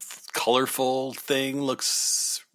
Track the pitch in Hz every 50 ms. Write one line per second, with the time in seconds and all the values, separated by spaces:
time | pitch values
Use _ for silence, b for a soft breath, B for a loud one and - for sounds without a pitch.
0 | - - - - - - - - - 113 123 127 131 127 - - 131 131 131 131
1 | 131 135 120 - - - 143 135 135 135 135 143 143 131 131 - - - - -
2 | - - - - - - - - - _ -